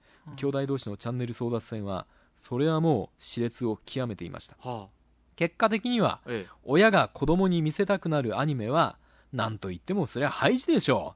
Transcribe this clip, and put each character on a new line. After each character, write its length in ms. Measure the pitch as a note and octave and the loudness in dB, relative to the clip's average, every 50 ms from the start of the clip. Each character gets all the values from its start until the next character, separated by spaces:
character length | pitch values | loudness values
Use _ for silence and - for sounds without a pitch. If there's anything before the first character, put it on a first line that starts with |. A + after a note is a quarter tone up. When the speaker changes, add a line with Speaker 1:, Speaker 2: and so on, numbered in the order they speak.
| _ _ _ _ _ D#3 | _ _ _ _ _ -18
Speaker 1:
う 40 | |
ん。 40 | C#3 | -12
Speaker 2:
兄 120 | C3+ C#3 C#3 | -4 -2 -2
弟 180 | C#3 C#3 C#3 | 0 0 0
同 120 | C#3 C#3+ B2+ | 0 -2 -4
士 100 | - G#2+ | -4 -6
の 80 | G#2 - | -10 -8
チ 120 | - A#2 | -6 -6
ャ 20 | |
ン 80 | B2 B2 | -4 -4
ネ 80 | B2 A#2 | -4 -4
ル 60 | A2+ | -4
争 160 | - B2 A#2 | -4 -4 -2
奪 80 | A#2+ A2 | -2 -4
戦 260 | - - A#2 G#2+ G2+ | -4 -6 -8 -8 -6
は、 220 | G2 F#2+ F2 - _ _ _ _ _ _ | -4 -6 -6 -6 _ _ _ _ _ _
そ 220 | - - - B2 B2 | -20 -12 -6 -2 0
れ 100 | D3 D#3+ | 0 2
は 120 | D#3+ D#3 | 2 2
も 300 | D#3+ E3 D3 G#2 F2 - _ | 2 2 2 2 0 -4 _
う 60 | _ | _
熾 220 | - - - A#2 A#2 | -10 -8 -4 -2 -2
烈 240 | A#2 - - B2 A2+ | -4 -2 -2 -2 -2
を 120 | G#2+ - _ | -2 -4 _
極 220 | - - C3+ B2+ A#2+ | -10 -6 -6 -4 -4
め 80 | G2+ | -6
て 100 | F2 F2 | -8 -10
い 60 | E2+ | -12
ま 80 | F2+ F2 | -10 -12
し 80 | - - | -14 -14
た。 80 | - _ - B2+ | -16 _ -10 -8
Speaker 1:
は 180 | B2 A2 G2+ | -8 -8 -10
あ。 20 | F#2+ _ _ _ _ _ _ _ _ _ | -14 _ _ _ _ _ _ _ _ _
Speaker 2:
結 220 | - E3 E3+ _ - | -4 -4 -4 _ 2
果 120 | A3+ G#3+ | 2 2
的 200 | A3 G#3 - B3 | 2 2 -2 0
に 120 | B3 A#3 | 0 2
は、 200 | F3+ A#2 E2+ - - | 2 2 0 -2 -8
Speaker 1:
え 220 | - A#2+ G#2+ F#2 - | -6 -6 -6 -6 -8
え。 40 | - _ - | -16 _ -4
Speaker 2:
親 260 | - C3+ E3 G#3 A3 | 2 4 6 6 8
が 200 | G3 E3+ B2+ G2 - | 8 6 4 2 0
子 140 | - C#3+ C#3+ | -4 2 2
供 200 | E3 F3+ F#3+ F#3 | 4 4 4 4
に 140 | F3 E3+ | 4 2
見 100 | D#3 D#3 | 2 0
せ 140 | D3+ - G3+ | 0 0 0
た 140 | F#3+ G3+ F#3 | 2 2 0
く 100 | - E3+ | 0 0
な 100 | D#3 D3 | 0 0
る 200 | B2+ A2+ F#2+ A2 | 0 0 0 0
ア 60 | C#3 | 0
ニ 100 | D#3 C#3+ | 0 0
メ 160 | B2 G#2 A2+ | -2 -2 0
は、 260 | C3+ E3 D3+ A2 - _ _ _ _ _ _ _ | 2 2 2 2 0 _ _ _ _ _ _ _
な 180 | - B2 A2+ A2 | -4 -2 -2 -2
ん 100 | A2 G2+ | -2 -6
と 100 | - F#2+ | -6 -6
い 60 | F2+ | -8
っ 40 | F2 | -8
て 140 | _ - F#3+ | _ -4 -2
も 140 | G#3 D#3 - | -2 -2 -2
そ 100 | - A#2+ | -2 -2
れ 80 | C#3+ | -2
は 60 | C3+ | -2
ハ 180 | - - C3 D3 | -2 0 2 2
イ 80 | B3+ B3+ | 2 2
ジ 80 | - | 2
で 140 | - E4 A3+ | 2 2 2
し 100 | - - | 4 4
ょ 240 | B2+ G2+ D#2 - - | 2 2 0 -4 -8